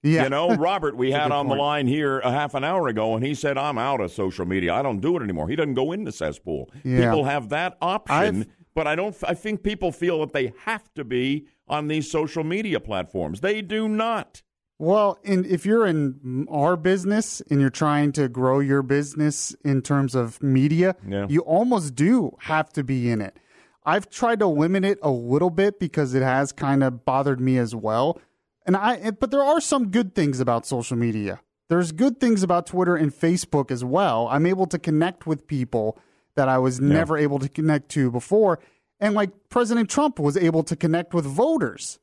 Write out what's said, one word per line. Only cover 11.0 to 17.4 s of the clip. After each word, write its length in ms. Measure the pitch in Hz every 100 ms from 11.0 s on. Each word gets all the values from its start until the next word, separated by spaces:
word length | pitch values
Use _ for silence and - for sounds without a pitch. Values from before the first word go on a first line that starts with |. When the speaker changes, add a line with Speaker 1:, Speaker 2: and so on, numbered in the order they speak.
Speaker 2:
be 420 | 123 123 131 143 143 _ _
on 200 | 151 151
these 220 | 156 151
social 320 | 160 156 165
media 380 | 156 185 214 127
platforms. 600 | 113 98 87 95 80 90
They 180 | 185 214
do 240 | 190 214 220
not. 560 | 214 226 226 - - _ _ _ _
Speaker 1:
Well, 420 | 156 208 208 190
and 200 | 196 190 190
if 180 | 180 196
you're 200 | 226 214
in 600 | 156 143 131 131 127 147
our 260 | 151 147 180
business 640 | 165 190 185 208 220 -